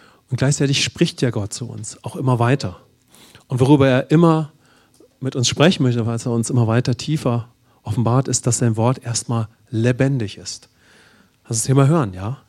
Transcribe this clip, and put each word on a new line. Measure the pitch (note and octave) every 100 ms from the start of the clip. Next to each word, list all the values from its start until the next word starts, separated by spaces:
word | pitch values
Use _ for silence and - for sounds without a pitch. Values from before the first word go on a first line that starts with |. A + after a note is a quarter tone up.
| - _ _
Und | B2+
gleichzeitig | C3 D3 C#3 C#3
spricht | - - E3+ -
ja | C3
Gott | A2 G2
zu | - A#2
uns | A2 G#2+ -
auch | -
immer | - C3 B2
weiter. | A#2+ C#3+ G2+ F2+ _ _ _ _ - - _
Und | B2
worüber | B2+ D3 C3+
er | B2+ -
immer | D#3+ E3+ D#3+ D#3 _ _ _ _ _ _ _
mit | C3
uns | C#3 A#2+
sprechen | - D3+ F#3+
möchte, | C3 A#2+ A2
was | A#2 B2
er |
uns | A#2 A2+
immer | C3 A2+
weiter | A2+ B2 A#2
tiefer | - D3+ C#3 A#2+ A2+ _ _ _
offenbart, | - G#2+ A2+ B2 C3
ist, | B2 -
dass | A#2
sein | A#2+ G#2+
Wort | A2+ B2+
erstmal | - A2+ - A#2 A2 _ _
lebendig | A2+ A#2 B2 C3+ C#3 G#2 -
ist. | F2+ - _ _ _ _ _ _ _ _
Das | _ A2+
ist |
das | -
Thema | C3 C#3
Hören, | E3 A2+
ja? | F#2 G2 C3+